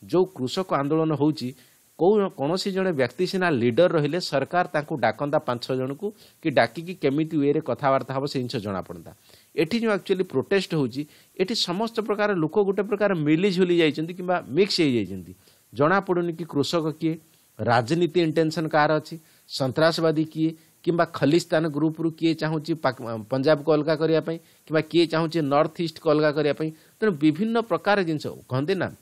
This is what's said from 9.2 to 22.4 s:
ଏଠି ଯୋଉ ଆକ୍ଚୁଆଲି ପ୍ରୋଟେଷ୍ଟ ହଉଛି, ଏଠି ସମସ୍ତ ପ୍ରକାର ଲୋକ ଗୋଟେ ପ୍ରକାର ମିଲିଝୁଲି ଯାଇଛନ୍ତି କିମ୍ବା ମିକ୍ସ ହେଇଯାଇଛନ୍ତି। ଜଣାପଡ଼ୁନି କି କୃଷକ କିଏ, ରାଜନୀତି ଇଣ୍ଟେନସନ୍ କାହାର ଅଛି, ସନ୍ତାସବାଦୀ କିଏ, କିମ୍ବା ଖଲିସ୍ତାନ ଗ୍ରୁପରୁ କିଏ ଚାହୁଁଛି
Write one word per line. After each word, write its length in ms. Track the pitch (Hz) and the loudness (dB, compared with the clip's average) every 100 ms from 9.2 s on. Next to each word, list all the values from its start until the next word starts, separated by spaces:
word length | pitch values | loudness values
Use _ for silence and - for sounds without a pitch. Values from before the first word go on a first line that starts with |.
| _ - _ - | _ -20 _ -4
ଏଠି 220 | 160 233 | -2 0
ଯୋଉ 120 | 226 | 0
ଆକ୍ଚୁଆଲି 320 | 202 - 185 | -2 -2 -4
ପ୍ରୋଟେଷ୍ଟ 480 | 185 131 - 196 185 | -2 -2 0 0 0
ହଉଛି, 280 | 165 131 127 151 - _ - | -2 -2 -4 -10 -14 _ -4
ଏଠି 160 | 190 226 | -4 -2
ସମସ୍ତ 420 | - 180 226 226 | -2 -2 -4 -4
ପ୍ରକାର 280 | 214 208 208 | -4 0 0
ଲୋକ 220 | 196 156 214 | 0 0 0
ଗୋଟେ 200 | 196 196 | 0 0
ପ୍ରକାର 280 | 202 202 208 | -2 0 0
ମିଲିଝୁଲି 640 | 185 147 160 202 180 185 175 | 0 2 2 2 2 2 4
ଯାଇଛନ୍ତି 360 | 160 151 160 | 4 2 -6
କିମ୍ବା 240 | 180 180 180 - | -6 -2 -2 -2
ମିକ୍ସ 280 | 135 202 - | 0 0 2
ହେଇଯାଇଛନ୍ତି। 520 | 156 120 95 95 85 90 _ _ _ | 2 2 -2 -8 -12 -18 _ _ _
ଜଣାପଡ଼ୁନି 600 | 104 147 190 190 180 175 | 0 2 2 2 -2 -2
କି 120 | 165 165 | -6 -6
କୃଷକ 400 | 143 135 175 156 151 | -2 0 0 -2 -4
କିଏ, 140 | 160 160 _ _ _ _ | -4 -4 _ _ _ _
ରାଜନୀତି 600 | 110 117 117 165 175 175 | 2 2 2 0 2 2
ଇଣ୍ଟେନସନ୍ 480 | 165 160 160 160 160 | 2 2 0 0 0
କାହାର 220 | 156 151 156 | 2 4 2
ଅଛି, 180 | 151 165 _ _ _ | -2 -16 _ _ _
ସନ୍ତାସବାଦୀ 800 | - 135 123 160 165 165 156 156 | -4 -4 2 2 4 0 2 -2
କିଏ, 240 | 156 160 - _ _ | -2 -4 -4 _ _
କିମ୍ବା 220 | - 170 165 | -4 0 0
ଖଲିସ୍ତାନ 580 | - 143 165 - 165 165 | 0 2 2 2 -2 -2
ଗ୍ରୁପରୁ 400 | 143 160 156 165 | -2 -2 -2 -6
କିଏ 220 | 160 165 | -2 -2
ଚାହୁଁଛି 400 | 160 | 0